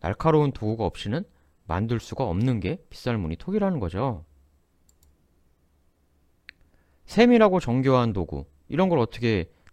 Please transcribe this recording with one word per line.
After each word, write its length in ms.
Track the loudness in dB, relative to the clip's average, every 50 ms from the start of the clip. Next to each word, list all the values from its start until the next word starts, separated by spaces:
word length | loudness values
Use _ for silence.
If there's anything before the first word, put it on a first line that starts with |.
날카로운 500 | -6 -6 -6 0 2 4 4 4 4 2
도구가 320 | 0 -2 -4 -4 -2 -2 -2
없이는 400 | -4 -4 -6 -8 -6 -6 -6 -6 -8 _ _ _ _ _ _ _ -6
만들 340 | -4 -2 -2 -2 -2 -4
수가 240 | -6 -8 -8 -6 -4
없는 340 | -2 -2 0 0 0 0 -2
게 240 | -2 -4 -6 -6 -10 -18
빗살무늬 480 | -18 -10 -6 -4 -4 -2 -2 -4 -6 -8
톡이라는 420 | -8 -4 -4 -2 0 0 -2 -2
거죠. 460 | -4 -4 -4 -4 -4 -4 -4 -6 -10 _ _ _ _ _ _ _ _ _ _ _ _ _ _ _ _ _ _ _ _ _ _ _ _ _ _ _ _ _ _ _ _ _ _ _ _ _ _ _ _ _ _ _ _ _ -20 _ _ _ _ _ _ _ _ _ _
세밀하고 560 | -6 2 4 6 8 8 8 6 6 4 2
정교한 500 | 0 0 0 2 2 4 4 4 2 2
도구, 340 | 0 -2 -4 -6 -6 -10 -10 -12 _ _ _ -8
이런 220 | -2 0 0 2
걸 100 | 2 0
어떻게 500 | 0 -2 -4 -4 -2 0 0 0 -2 -6 _ _ _ -16